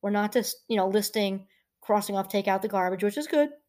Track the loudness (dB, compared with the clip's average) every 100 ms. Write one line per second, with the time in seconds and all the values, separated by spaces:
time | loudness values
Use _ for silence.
0 | 0 0 2 0 -2 -8 _ 0 2 2
1 | 0 -2 -2 -2 -8 _ _ _ 0 0
2 | 2 -4 -2 -2 0 0 0 0 0 0
3 | -2 -2 0 2 2 0